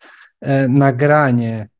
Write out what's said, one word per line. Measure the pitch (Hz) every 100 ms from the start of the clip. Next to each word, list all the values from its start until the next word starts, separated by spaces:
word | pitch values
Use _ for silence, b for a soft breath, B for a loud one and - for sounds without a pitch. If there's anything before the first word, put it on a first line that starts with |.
| b b b _
e, | 139 135 135
nagranie | 139 139 123 147 151 143 120 117 110 107